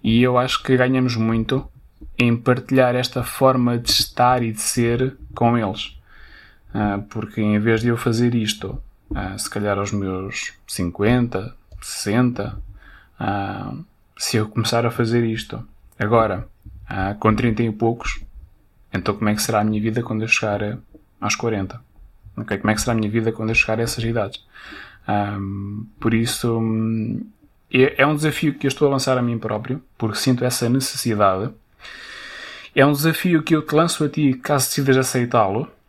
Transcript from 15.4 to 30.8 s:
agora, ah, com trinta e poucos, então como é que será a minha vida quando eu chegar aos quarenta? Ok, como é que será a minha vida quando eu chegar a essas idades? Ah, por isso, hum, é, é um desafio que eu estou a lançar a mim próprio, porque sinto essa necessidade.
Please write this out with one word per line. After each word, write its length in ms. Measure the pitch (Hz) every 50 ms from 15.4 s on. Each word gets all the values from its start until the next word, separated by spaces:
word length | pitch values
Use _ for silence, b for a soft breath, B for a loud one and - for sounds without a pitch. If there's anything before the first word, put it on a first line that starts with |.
| - - - 117 117 - - - - - _ -
agora, 480 | 110 104 117 117 113 107 95 95 - - - _ _ - - - - -
ah, 280 | - 98 95 98 104 104
com 160 | - 110 107
trinta 280 | 107 123 117 107 110
e 100 | 117 113
poucos, 480 | 107 107 113 113 120 120 - - - - - - - - - - - _ _ _ _ _ _ _
então 220 | - 95 90 - 101
como 140 | 101 110 104
é 40 | 107
que 80 | 107
será 180 | - - 113 104
a 40 | 107
minha 160 | 107 107 107
vida 220 | 107 113 107 120
quando 200 | 117 - 113 107
eu 60 | 110 113
chegar 500 | - - - 107 104 101 104 104 113 - - _ - - _ _ _ _
aos 140 | 101 104 -
quarenta? 460 | - - 117 110 101 98 95 107 117 - _ _ - - - _ - _ - -
Ok, 220 | - 107 - 104 98
como 120 | - 107
é 40 | 107
que 60 | 104
será 120 | - 123
a 40 | 117
minha 140 | 113 110 104
vida 220 | 107 117 110 113
quando 160 | 110 - 110 110
eu 60 | 113
chegar 260 | - - - 110 113
a 20 |
essas 220 | 117 113 - - 113
idades? 400 | 113 117 117 101 98 - - _ B B B B B B B B B B B - -
Ah, 300 | 104 104 101 101 104 101 101 98 101 101 98 101 104 104 117 - - -
por 160 | - 113 110
isso, 440 | 113 113 117 - - - 120 117 113
hum, 680 | 113 113 110 110 110 113 113 113 107 110 107 - - - _ _ _ _ _ _ _ _
é, 300 | - 131 131 143 - -
é 40 | 135
um 80 | 147 151
desafio 400 | 147 156 156 - - - 151 131
que 120 | - -
eu 20 | 135
estou 200 | - - 151 139
a 20 |
lançar 260 | 139 131 - 135 131 127
a 40 |
mim 160 | 123 120 117 113
próprio, 440 | 107 107 104 107 120 - 127 151 - _ _ _
porque 200 | 117 110 107 -
sinto 260 | - 131 127 123 127
essa 240 | 123 123 - 123 117
necessidade. 840 | 120 135